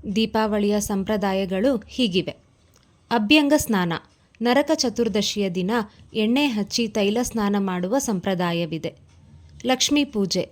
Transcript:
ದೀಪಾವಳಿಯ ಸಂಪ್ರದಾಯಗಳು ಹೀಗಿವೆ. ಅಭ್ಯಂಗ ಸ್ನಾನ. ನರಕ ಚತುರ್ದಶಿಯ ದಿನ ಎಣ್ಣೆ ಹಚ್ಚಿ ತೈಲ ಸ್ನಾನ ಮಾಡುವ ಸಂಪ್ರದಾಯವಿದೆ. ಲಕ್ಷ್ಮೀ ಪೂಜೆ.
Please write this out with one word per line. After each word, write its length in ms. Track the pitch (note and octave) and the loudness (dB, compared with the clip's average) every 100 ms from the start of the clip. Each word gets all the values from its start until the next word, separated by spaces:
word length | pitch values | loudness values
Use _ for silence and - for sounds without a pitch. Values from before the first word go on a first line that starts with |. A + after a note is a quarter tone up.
| A3+ G3 | -2 0
ದೀಪಾವಳಿಯ 600 | A3 A3 A3 G#3 G#3 G#3 | 0 0 0 2 2 0
ಸಂಪ್ರದಾಯಗಳು 920 | G3+ G3 F#3+ G#3+ G3 F#3+ G3 F#3 B3 B3 - | 0 -2 0 0 0 -2 -2 0 0 0 -4
ಹೀಗಿವೆ. 460 | - A#3+ F3+ D#3 - _ _ _ _ _ _ _ | -2 0 0 -2 -10 _ _ _ _ _ _ _
ಅಭ್ಯಂಗ 420 | A#3+ G#3 D4+ C#4+ D4 | -2 4 4 6 2
ಸ್ನಾನ. 340 | - G3+ F3 E3 - _ _ _ | 2 0 0 -4 -8 _ _ _
ನರಕ 300 | A#3 B3+ D4 | 2 2 2
ಚತುರ್ದಶಿಯ 720 | D#4 B3 G#3+ A3+ G3+ G3+ G#3 G3 | 0 0 0 0 0 -2 -2 -2
ದಿನ 220 | F3+ F#3 A#3 G#3 - - | -2 -2 -2 -4 -12 -10
ಎಣ್ಣೆ 320 | A3 G#3+ C4 D4 | -2 0 2 2
ಹಚ್ಚಿ 400 | G#3+ G3+ - A3+ | 0 -2 -2 -2
ತೈಲ 300 | G#3+ G3+ G#3+ | 0 0 0
ಸ್ನಾನ 340 | B3 A3+ G3+ G3+ | -2 -2 0 0
ಮಾಡುವ 400 | G3 F3+ F3+ C4+ | 0 -2 -2 -2
ಸಂಪ್ರದಾಯವಿದೆ. 920 | C4+ F#3+ G3 F3+ F3+ E3+ E3+ D#3+ D#3 - - - - - - - A#3+ | 0 -2 -2 -2 0 0 -2 -4 -8 -12 -20 -20 -20 -20 -20 -8 -2
ಲಕ್ಷ್ಮೀ 380 | B3+ - D4 | 0 2 0
ಪೂಜೆ. 400 | C#4+ G#3+ F#3+ F#3 - | 0 -2 -2 -2 -4